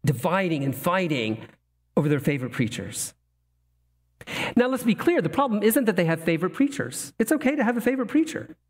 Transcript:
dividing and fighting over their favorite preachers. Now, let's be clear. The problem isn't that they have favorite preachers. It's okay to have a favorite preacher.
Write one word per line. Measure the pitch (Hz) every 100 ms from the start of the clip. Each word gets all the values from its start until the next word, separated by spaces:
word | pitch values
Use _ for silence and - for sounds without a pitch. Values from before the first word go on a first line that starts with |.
dividing | 135 117 175 185 185 151
and | 139
fighting | 127 175 185 175 143 110 107 - _ _ _ _ -
over | 147
their | 147
favorite | - 143 127
preachers. | - 113 - 95 - - _ _ _ _ _ _ _ _ _ _ _ - - - -
Now, | 247
let's | 254
be | 233
clear. | 208 - 339
The | 165
problem | - 277 208
isn't | 208 254 226
that | 190
they |
have | 165 160
favorite | 165 165 180
preachers. | - - - 120 - - -
It's | 220
okay | 311 247 294
to |
have | 226 240
a |
favorite | 240 262 240
preacher. | 302 311 - - - _